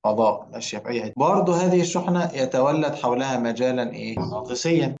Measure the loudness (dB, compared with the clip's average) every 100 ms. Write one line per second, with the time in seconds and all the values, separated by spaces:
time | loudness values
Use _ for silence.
0 | -2 2 2 2 -4 -12 -10 -8 -6 -6
1 | -6 0 2 4 2 2 4 4 2 0
2 | 0 0 0 -2 0 2 2 2 0 -2
3 | 0 0 0 -2 -2 0 0 0 -4 -6
4 | -8 -6 -6 -6 -6 -4 0 2 2 -4